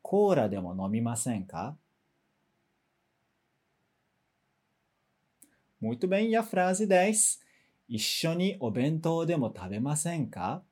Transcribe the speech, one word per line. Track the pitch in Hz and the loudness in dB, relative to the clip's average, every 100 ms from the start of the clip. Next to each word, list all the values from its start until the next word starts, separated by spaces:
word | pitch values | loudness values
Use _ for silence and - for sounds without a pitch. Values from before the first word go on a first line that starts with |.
"Cola | - 196 208 170 110 | 0 2 4 4 2
demo | 98 90 | -2 -6
nomimasen | 92 95 110 117 117 - 110 95 | -4 -2 0 -2 -2 -4 -4 -6
ka?" | 82 104 151 _ _ _ _ _ _ _ _ _ _ _ _ _ _ _ _ _ _ _ _ _ _ _ _ _ _ _ _ _ _ _ _ _ _ _ _ - _ _ _ | -8 -8 -10 _ _ _ _ _ _ _ _ _ _ _ _ _ _ _ _ _ _ _ _ _ _ _ _ _ _ _ _ _ _ _ _ _ _ _ _ -20 _ _ _
Muito | 110 117 185 | -4 -2 0
bem, | 190 226 | 2 2
e | 226 | 0
a | |
frase | 220 190 180 190 214 | 0 2 2 2 4
dez. | 180 190 220 - - _ _ _ _ _ | 4 4 2 0 0 _ _ _ _ _
"Issho | 117 - - 160 | -4 -2 -2 0
ni | 165 190 190 | 0 0 0
o | 120 | -2
bentou | 107 135 160 165 165 165 | 0 0 2 0 0 2
demo | 170 117 | 0 0
tabemasen | - 92 101 127 147 175 170 127 | -4 -8 -4 -2 -2 -2 -2 -4
ka?" | - 87 156 - | -4 -6 -6 -10